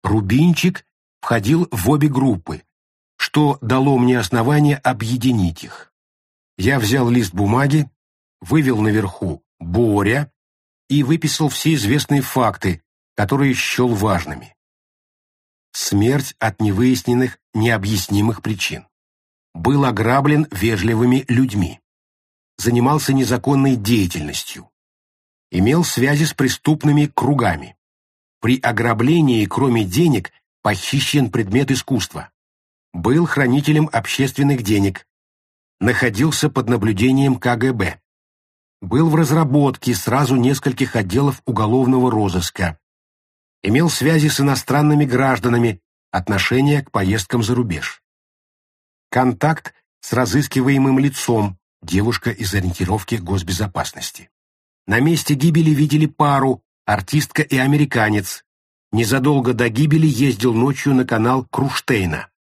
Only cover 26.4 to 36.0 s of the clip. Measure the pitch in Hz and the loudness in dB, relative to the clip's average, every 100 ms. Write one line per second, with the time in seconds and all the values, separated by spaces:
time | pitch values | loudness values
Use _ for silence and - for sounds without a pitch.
26.4 | 131 - - 151 151 147 147 - - 143 | -2 0 -2 0 2 2 2 0 0 0
27.4 | 107 80 69 _ _ _ _ _ _ _ | 0 -2 -8 _ _ _ _ _ _ _
28.4 | 113 127 - 113 117 110 120 170 147 117 | -2 0 0 -2 -2 0 2 4 4 2
29.4 | 101 - 135 117 98 95 170 117 92 _ | 0 -2 0 0 0 2 2 2 -4 _
30.4 | _ _ 107 104 - 139 - 147 120 - | _ _ -4 -4 -2 -4 0 0 0 -2
31.4 | 101 113 139 135 - 123 - 78 - _ | 0 0 0 -2 -2 -4 -4 -12 -16 _
32.4 | _ _ _ _ _ 90 90 147 175 - | _ _ _ _ _ -4 0 2 2 0
33.4 | 131 135 147 147 156 117 - - 139 - | 0 0 2 2 2 -2 -4 -2 -2 0
34.4 | 139 131 104 104 98 92 _ _ _ _ | 0 0 0 0 0 -2 _ _ _ _
35.4 | _ _ _ _ 104 117 | _ _ _ _ -2 0